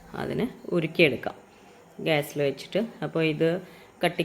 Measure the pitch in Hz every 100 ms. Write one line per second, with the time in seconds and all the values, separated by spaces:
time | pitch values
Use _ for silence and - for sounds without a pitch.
0 | - - - 151 240 - - 175 156 160
1 | 156 113 - - - - - - - -
2 | 151 151 147 147 139 131 - 180 226 -
3 | 151 165 160 151 165 180 185 - - -
4 | 175 170